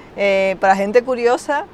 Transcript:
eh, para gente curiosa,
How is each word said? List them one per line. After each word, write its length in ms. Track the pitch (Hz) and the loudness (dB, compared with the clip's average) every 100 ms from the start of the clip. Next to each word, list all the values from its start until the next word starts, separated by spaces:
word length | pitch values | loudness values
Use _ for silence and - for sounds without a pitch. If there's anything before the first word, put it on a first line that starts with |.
| - - | -14 -2
eh, 380 | 202 196 190 185 | 0 2 0 0
para 160 | 190 190 | 0 0
gente 280 | 202 240 | 2 0
curiosa, 640 | 247 247 233 247 - 285 403 | 0 0 0 0 -2 -4 -6